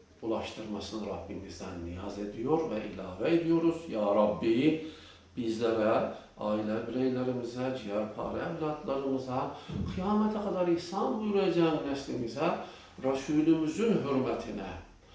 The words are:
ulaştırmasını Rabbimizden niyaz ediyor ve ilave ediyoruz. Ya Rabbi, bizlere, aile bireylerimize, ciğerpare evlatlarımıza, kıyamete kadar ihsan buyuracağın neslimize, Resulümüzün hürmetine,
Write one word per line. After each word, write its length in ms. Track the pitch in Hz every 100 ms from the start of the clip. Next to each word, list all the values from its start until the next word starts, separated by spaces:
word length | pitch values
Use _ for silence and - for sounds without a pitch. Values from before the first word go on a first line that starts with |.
| - -
ulaştırmasını 880 | 113 113 - - 107 101 - 110 101
Rabbimizden 760 | 90 - 90 92 - 92 87 85
niyaz 340 | 90 101 101
ediyor 520 | 101 113 127 160 107
ve 160 | 107 104
ilave 480 | 95 92 92 131 170
ediyoruz. 400 | 160 165 165 160 -
Ya 120 | 110
Rabbi, 840 | 104 104 107 - 113 117 151 151 - - - - - -
bizlere, 760 | 113 107 117 113 107 113 - - - -
aile 480 | 107 107 107 110 110
bireylerimize, 920 | 123 131 123 127 123 117 123 131 107
ciğerpare 560 | 104 104 107 - 110 107
evlatlarımıza, 1160 | 135 165 156 151 - 135 135 131 127 127 127 - - - - 185
kıyamete 460 | 190 214 214 208
kadar 260 | 202 180 175
ihsan 520 | 165 - 196 254 220
buyuracağın 680 | 214 196 180 165 165 147 143
neslimize, 680 | 135 - 123 113 139 165 - - - - -
Resulümüzün 880 | 131 135 - 151 156 160 156 170 226
hürmetine, 800 | 175 135 131 117 107 - 104 95 87 - - -